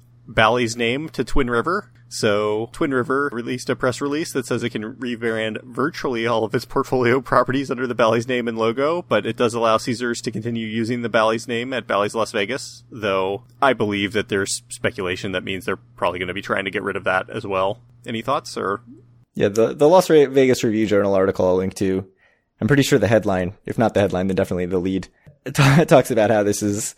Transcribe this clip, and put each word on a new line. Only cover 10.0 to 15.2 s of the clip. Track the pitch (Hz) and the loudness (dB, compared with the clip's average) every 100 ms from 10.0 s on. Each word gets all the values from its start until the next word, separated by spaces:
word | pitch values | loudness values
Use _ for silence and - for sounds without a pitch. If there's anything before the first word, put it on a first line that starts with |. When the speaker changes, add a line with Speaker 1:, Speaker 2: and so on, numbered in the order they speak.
| 120 120 | -4 -4
Speaker 1:
to | - | -6
continue | 113 113 117 110 | -6 -6 -6 -4
using | 110 113 123 | -4 -2 -4
the | 117 | 0
Bally's | 113 110 113 117 | 2 2 0 -4
name | 117 123 | -6 -4
at | 131 117 | -6 -2
Bally's | 101 101 113 | 0 0 -2
Las | 110 | -2
Vegas, | 110 101 135 - - - | -2 -2 -4 -8 -16 -18
though | 123 101 98 95 101 - _ | -6 -2 0 0 -4 -10 _
I | 135 | 0
believe | 117 107 101 101 | 2 0 -2 -2
that | 104 - | -2 -2
there's | 101 98 - - | -2 -2 -6 -10
speculation | - 120 113 92 92 | -6 -6 -4 -4 -4